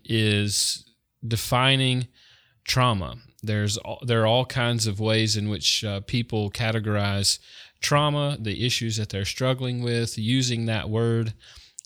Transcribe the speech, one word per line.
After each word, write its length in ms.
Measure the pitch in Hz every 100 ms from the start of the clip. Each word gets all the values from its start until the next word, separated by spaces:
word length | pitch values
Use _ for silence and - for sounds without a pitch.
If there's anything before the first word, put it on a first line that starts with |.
| -
is 800 | 113 107 104 104 98 - - - _ _ _ 117
defining 800 | 113 - 123 135 135 131 127 123 _ - - _ _
trauma. 520 | - 131 123 101 71 - - _
There's 340 | 107 107 104 110
all, 220 | - - 123
there 160 | 117
are 60 | 110
all 180 | 120 127
kinds 420 | 135 120 117 110
of 120 | 98
ways 360 | 110 110 110 107
in 140 | 104
which, 340 | 101 - -
uh, 180 | 107 98
people 500 | - 123 117 110 104
categorize 880 | - 113 110 107 104 101 101 95 - - - - -
trauma, 560 | - 147 151 147 143 143
the 260 | 107 92 120
issues 320 | - 113 107
that 120 | 107
they're 140 | 98
struggling 600 | 98 - 131 131 127 120
with, 340 | 120 117 117 -
using 480 | 110 131 123 117 113
that 240 | 110 78
word, 460 | 110 117 113 110 - - - - -